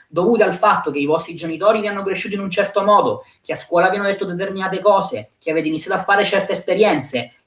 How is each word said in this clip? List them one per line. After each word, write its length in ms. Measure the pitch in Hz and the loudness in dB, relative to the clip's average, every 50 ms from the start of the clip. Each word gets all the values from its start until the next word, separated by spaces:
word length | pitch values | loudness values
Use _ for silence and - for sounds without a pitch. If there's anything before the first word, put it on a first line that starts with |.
| _ _ | _ _
dovute 340 | - 165 185 220 240 214 208 | -2 0 2 2 4 4 4
al 120 | 190 175 | 2 2
fatto 360 | - - 208 196 - - 156 | 0 2 2 2 2 0 -4
che 80 | 139 143 | -4 -2
i 80 | 143 | 0
vostri 300 | 143 156 165 165 - 170 | 0 0 0 0 -4 -10
genitori 440 | - 170 165 160 156 190 214 220 214 | -8 -8 -8 -6 0 2 2 2 2
vi 60 | 208 | 0
hanno 160 | 208 202 196 196 | -4 -4 -4 -4
cresciuto 320 | 190 190 190 - 202 196 | -4 -4 -4 -4 -6 -6
in 60 | 202 | -6
un 100 | 196 185 | -6 -4
certo 320 | 175 202 196 - - 202 196 | -2 -2 -2 0 0 -2 2
modo, 400 | 208 208 196 170 - - - - _ _ _ | 4 4 4 4 2 -2 -4 -8 _ _ _
che 120 | _ - 156 | _ -10 -8
a 40 | |
scuola 320 | - - - 170 170 180 185 | -8 -6 -2 2 2 2 2
vi 80 | 190 | 2
hanno 100 | 202 202 | 0 0
detto 180 | 196 196 196 202 | -2 -2 -2 -4
determinate 560 | 175 175 175 196 196 190 190 185 175 185 180 | -6 -4 -6 -6 -6 -6 -6 -4 -4 -4 0
cose, 540 | - 208 196 190 190 - 170 - - - _ _ | 2 4 4 4 2 0 -6 -8 -10 -12 _ _
che 140 | - 160 156 | -6 -2 -2
avete 160 | 160 156 156 | 0 0 -2
iniziato 320 | 156 151 - - 190 180 | -2 -4 -4 -4 -4 -4
a 20 | - | 0
fare 220 | - 175 - - | 2 2 2 2
certe 260 | - 202 190 190 - | 2 2 0 0 0
esperienze, 800 | 185 - - - 180 185 214 202 165 147 127 - - 123 120 - _ _ _ | -4 -4 -2 -2 2 4 4 4 4 0 -2 -4 -6 -6 -6 -8 _ _ _